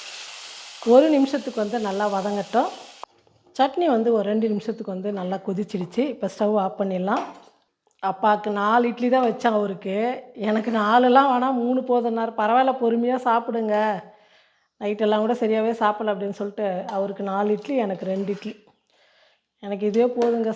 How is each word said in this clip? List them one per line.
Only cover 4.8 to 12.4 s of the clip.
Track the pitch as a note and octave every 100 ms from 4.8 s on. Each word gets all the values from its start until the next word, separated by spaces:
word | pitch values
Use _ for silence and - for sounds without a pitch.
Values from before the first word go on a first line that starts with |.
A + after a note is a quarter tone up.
| G#3
வந்து | F#3 G3
நல்லா | G3+ F3+ F#3+
கொதிச்சிடுச்சு. | G3 F#3+ G#3 G3 F3 -
இப்போ | C#4 A3+ G3 -
ஸ்டவ் | G#3 G#3+
ஆஃப் | F#3+ -
பண்ணிடலாம். | G3 F#3 F#3 C4 - - - _ _ _ _ _
அப்பாவுக்கு | G3 G3 A3 G#3 G#3
நாலு | G3+ G#3 A#3 A#3+
இட்லி | A#3 B3
தான் | C4 B3
வச்சேன் | - A#3+
அவருக்கு. | G#3+ G#3 F#3 G3 G3 A#3 B3+ - -
"எனக்கு | G#3+ G#3+ A3
நாலுலாம் | A3 G#3 A#3 B3+ B3+ C#4
வேணாம், | B3 B3+
மூணு | B3+ A#3+ C4
போதும்னாரு." | B3 A#3+ A#3 A3+ A3+
"பரவாயில்ல, | A3+